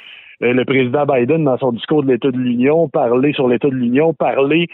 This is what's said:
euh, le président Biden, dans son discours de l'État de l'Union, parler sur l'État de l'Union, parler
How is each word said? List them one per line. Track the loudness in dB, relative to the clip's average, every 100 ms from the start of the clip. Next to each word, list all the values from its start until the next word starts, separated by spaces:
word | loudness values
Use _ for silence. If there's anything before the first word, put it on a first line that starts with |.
| -20 -20 -20 -6
euh, | -2
le | 0 0
président | 0 0 0 0
Biden, | 0 2 2
dans | 0 0
son | -2
discours | -4 -2 0
de | 2
l'État | 0 0
de | -2
l'Union, | -2 0 2 2 0
parler | 0 0 2 0
sur | 0 0
l'État | 0 0
de | -2
l'Union, | 0 2 0 0
parler | -2 0 0 0 -2